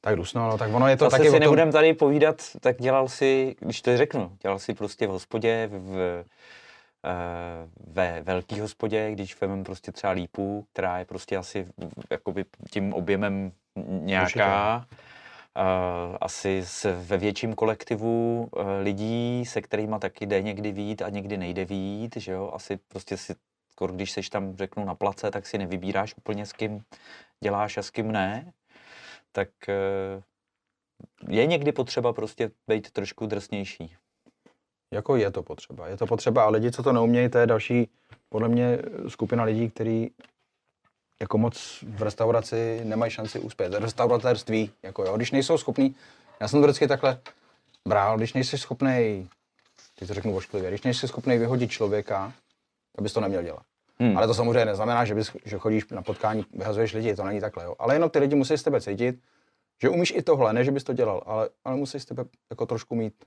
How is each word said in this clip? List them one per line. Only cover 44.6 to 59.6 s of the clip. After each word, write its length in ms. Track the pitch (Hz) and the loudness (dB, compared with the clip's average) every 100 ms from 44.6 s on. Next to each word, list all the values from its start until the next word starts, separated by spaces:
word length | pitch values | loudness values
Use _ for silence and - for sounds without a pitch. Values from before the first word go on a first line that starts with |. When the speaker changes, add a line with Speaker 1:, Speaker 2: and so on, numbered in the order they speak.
| 104 _ | 0 _
Speaker 1:
jako 200 | 95 95 95 | -12 -4 -2
jo, 100 | 104 | 0
když 140 | 120 | 2
nejsou 260 | 135 135 160 | 0 2 0
schopní, 380 | - 113 135 - - - _ - | 0 2 2 0 -20 -20 _ -8
já 80 | 107 | 2
jsem 140 | 147 | 6
to 60 | 147 | 6
vždycky 200 | 139 139 | 6 2
takhle 320 | 135 135 127 - _ _ _ _ _ - | 4 2 0 -10 _ _ _ _ _ 0
bral, 300 | 104 98 110 | 2 4 2
když 160 | 117 | 0
nejsi 240 | 131 127 139 | -2 -2 -4
schopnej, 720 | - 127 135 127 113 101 90 _ _ _ _ _ - _ | -6 0 2 4 2 0 -8 _ _ _ _ _ -20 _
teď 80 | 92 | -8
to 60 | |
řeknu 220 | 104 110 95 | -4 -2 -4
ošklivě, 340 | - 101 92 | -4 -6 -4
když 120 | 98 | -2
nejsi 260 | 131 120 131 | -2 -2 -4
schopnej 300 | - 131 120 | -4 2 2
vyhodit 320 | 117 127 117 | 2 0 -2
člověka, 600 | - 107 104 101 98 98 - _ _ _ _ _ - | -2 0 0 -2 -6 -6 -14 _ _ _ _ _ -6
tak 80 | |
bys 100 | 101 | -4
to 80 | 117 | -2
neměl 220 | 101 95 | -2 -2
dělat. 200 | 85 76 _ _ _ _ | -4 -10 _ _ _ _
Speaker 2:
Hmm. 180 | 120 95 | 2 4
Speaker 1:
Ale 100 | 110 | 2
to 60 | |
samozřejmě 320 | 113 117 120 110 | 2 2 4 2
neznamená, 400 | 101 107 120 113 | 0 0 2 2
že 100 | 107 | 0
bys, 160 | 107 - - | -4 -8 -10
že 120 | 101 | -4
chodíš 300 | 110 110 - | 0 -2 -2
na 120 | 95 | -10
potkání, 440 | 87 98 107 110 95 | -8 -2 -2 -2 -6
vyhazuješ 400 | - 110 104 110 | -8 -4 -2 -2
lidi, 220 | 110 113 101 | -2 -2 -2
to 80 | |
není 160 | 95 104 | -4 -4
takhle, 220 | 101 90 | -6 -8
jo. 120 | 87 - | -12 -4
Ale 160 | 120 147 | 0 2
jenom 140 | 165 | 2
ty 100 | 156 | 2
lidi 160 | 139 143 | 4 2
musí 220 | 131 113 | 2 0
z 60 | |
tebe 180 | - 123 | 0 -2
cítit, 380 | 101 101 120 123 _ _ _ _ | -2 -2 -2 -2 _ _ _ _